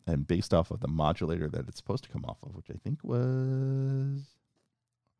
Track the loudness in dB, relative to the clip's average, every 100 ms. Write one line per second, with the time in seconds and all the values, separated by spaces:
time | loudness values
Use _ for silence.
0 | 0 2 4 2 6 4 4 0 -2 2
1 | 2 2 0 0 -2 -4 -6 -6 -4 -4
2 | -4 -8 -8 -10 -12 -12 -12 -8 -6 -4
3 | -2 0 2 0 0 0 0 0 0 0
4 | -2 -4 -8 _ _ _ _ _ _ _
5 | _